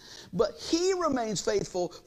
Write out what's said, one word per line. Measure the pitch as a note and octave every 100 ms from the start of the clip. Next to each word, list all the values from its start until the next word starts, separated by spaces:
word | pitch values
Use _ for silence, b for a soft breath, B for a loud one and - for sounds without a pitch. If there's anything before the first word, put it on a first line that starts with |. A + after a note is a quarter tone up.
| B B B
"But | F3 - -
he | - E4 F4+
remains | F#4+ E4 B3+ A3 G3
faithful, | - G3+ - F#3 F3 -